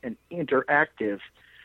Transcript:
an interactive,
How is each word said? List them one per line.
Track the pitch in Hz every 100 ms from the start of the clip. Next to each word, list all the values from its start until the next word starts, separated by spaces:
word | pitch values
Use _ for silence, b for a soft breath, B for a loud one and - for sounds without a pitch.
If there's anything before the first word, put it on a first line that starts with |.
an | 123 107 -
interactive, | 175 143 131 131 147 156 - 107 101 - _ b b